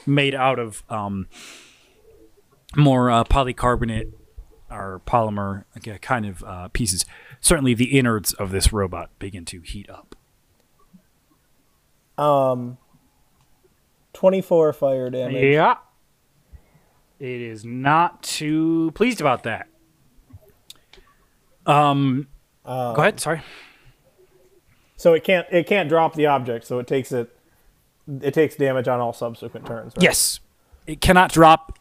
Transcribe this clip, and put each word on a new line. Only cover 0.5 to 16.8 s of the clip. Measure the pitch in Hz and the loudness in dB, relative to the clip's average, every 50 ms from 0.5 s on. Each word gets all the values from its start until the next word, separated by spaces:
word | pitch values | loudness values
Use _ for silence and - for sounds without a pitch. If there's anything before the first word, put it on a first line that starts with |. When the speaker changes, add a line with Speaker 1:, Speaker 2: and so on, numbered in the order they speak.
| 131 120 | 0 0
Speaker 1:
of, | 120 110 104 - - - | -4 -8 -10 -14 -12 -10
um, | 120 107 101 101 101 95 92 - - - - - - - - - _ _ _ _ _ _ _ - - _ - _ _ _ _ _ _ _ _ - - | -8 -6 -6 -6 -6 -8 -8 -10 -14 -20 -20 -20 -20 -20 -20 -20 _ _ _ _ _ _ _ -20 -20 _ -20 _ _ _ _ _ _ _ _ -4 2
more, | 147 147 143 131 127 123 123 | 4 4 6 6 4 4 4
uh, | 120 117 117 | 4 2 4
polycarbonate | - - 143 135 127 123 - - 123 120 117 123 113 110 110 107 - - - _ _ _ - - - _ _ - - | 4 2 2 2 0 -2 0 0 0 0 0 -2 -4 -4 -6 -8 -8 -12 -18 _ _ _ -20 -20 -20 _ _ -20 -16
or | 123 104 98 98 95 90 - | -14 -12 -12 -12 -12 -12 -6
polymer, | - - 120 110 107 104 101 101 98 98 98 98 _ _ | -2 0 0 0 0 -4 -6 -6 -6 -8 -10 -12 _ _
like, | 113 - 117 | -18 -16 -14
uh, | 104 92 | -14 -14
kind | - - - 117 107 | -6 -6 -4 -4 -4
of, | 104 92 85 - | -6 -10 -12 -14
uh, | 98 95 90 90 92 | -14 -14 -14 -12 -10
pieces. | - - 123 104 95 90 - - - - - - - - | -6 -4 -4 -4 -4 -6 -8 -10 -12 -20 -20 -20 -16 -4
Certainly | - - 180 156 135 127 120 | 0 0 0 2 2 0 0
the | 107 127 120 139 139 | 0 0 0 2 2
innards | 131 120 113 107 92 - - | 2 2 0 -2 -4 -6 -8
of | - 104 95 | -6 -8 -6
this | 95 95 - - 113 | -4 0 0 0 0
robot | 104 98 92 90 85 82 - - _ | 0 -2 -4 -6 -10 -12 -14 -14 _
begin | 101 101 95 92 85 | -14 -14 -14 -14 -16
to | - - 90 | -16 -16 -16
heat | 80 - - 104 98 - | -16 -14 -14 -14 -16 -18
up. | - - - _ - - _ _ _ _ _ _ _ _ _ _ _ _ _ _ - 180 _ _ _ _ _ _ _ _ _ _ _ _ _ _ _ _ _ _ _ _ _ _ _ - | -20 -20 -20 _ -20 -20 _ _ _ _ _ _ _ _ _ _ _ _ _ _ -20 _ _ _ _ _ _ _ _ _ _ _ _ _ _ _ _ _ _ _ _ _ _ _ _ -2
Speaker 2:
Um, | 147 147 147 139 135 131 127 123 123 123 127 - _ _ _ _ _ _ _ _ _ _ _ _ _ _ _ _ _ _ _ _ _ _ _ _ _ _ - | 2 2 4 4 2 2 0 -2 -6 -10 -12 -16 _ _ _ _ _ _ _ _ _ _ _ _ _ _ _ _ _ _ _ _ _ _ _ _ _ _ -8
twenty-four | - - 190 185 190 185 - 185 165 160 151 143 | 0 2 2 2 2 0 2 2 4 4 2 2
fire | - - 139 135 131 127 127 | 0 -2 -2 -2 -2 -4 -4
damage. | 127 127 127 123 123 139 135 139 143 | -6 -6 -6 -4 -2 2 2 4 4
Speaker 1:
Yeah. | 151 165 220 262 - - _ _ _ _ _ _ _ _ _ _ _ _ _ - - _ _ _ _ | 4 4 2 2 0 -4 _ _ _ _ _ _ _ _ _ _ _ _ _ -20 -20 _ _ _ _